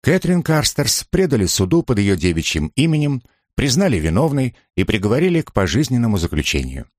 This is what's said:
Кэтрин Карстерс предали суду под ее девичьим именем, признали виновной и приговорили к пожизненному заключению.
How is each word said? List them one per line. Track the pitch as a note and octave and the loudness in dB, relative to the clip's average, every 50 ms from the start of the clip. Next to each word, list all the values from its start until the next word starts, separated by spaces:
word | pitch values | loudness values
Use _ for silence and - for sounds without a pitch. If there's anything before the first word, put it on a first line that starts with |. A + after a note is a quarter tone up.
Кэтрин | - B2+ E3+ F#3+ - D#3+ F3+ F3 | 2 2 0 2 2 0 0 0
Карстерс | - - D#3+ D#3 C3+ - - - C#3+ A#2+ - - - _ | 2 2 0 0 0 -2 -2 -2 -2 -2 -2 -4 -4 _
предали | - F3+ F#3+ D#3+ C#3+ A2 F#2+ | 0 0 2 2 2 0 0
суду | E2+ - - F#2+ F#2 A2 E3+ | 0 0 0 0 2 2 0
под | E3 - B2 G2+ | 2 0 0 0
ее | G2+ G2+ G2 | 2 0 0
девичьим | E2 E2+ F2+ E2 E2 D#2 - - D#2+ D2 D2+ _ | 2 0 0 0 0 -2 -2 -2 -2 -4 -2 _
именем, | - D3 E3 D#3 D3+ D3 D3 C#3 B2+ _ _ _ _ _ _ _ | 0 0 2 2 0 0 -2 -4 -4 _ _ _ _ _ _ _
признали | - C#3 C#3+ A#2+ E3 G#3 F3+ A#2+ E2 | -2 -2 0 2 2 2 2 0 0
виновной | D2+ D#2+ D#2+ G#2 D#3 D#3+ C#3 C#3+ C3 A#2+ - _ _ _ _ | 0 0 2 2 2 2 0 0 -2 -2 -6 _ _ _ _
и | - F#2+ | -4 -2
приговорили | - - G#2 F#2+ G#2 A2+ C3+ F3 F#3 E3+ E3 | 0 0 0 0 0 0 2 2 2 0 0
к | D3+ - | -2 -2
пожизненному | _ - G2 E2+ C#2+ B2 D3+ - C3 A#2+ A#2 A2+ G#2 | _ 0 0 2 0 0 0 0 0 0 0 0 0
заключению. | F#2 D#2+ - D2+ D2+ C#2+ - - C#2+ C2 B1+ B1+ C2 B1 _ _ | 0 -2 -2 -2 -4 -4 -2 -2 -4 -4 -4 -8 -12 -14 _ _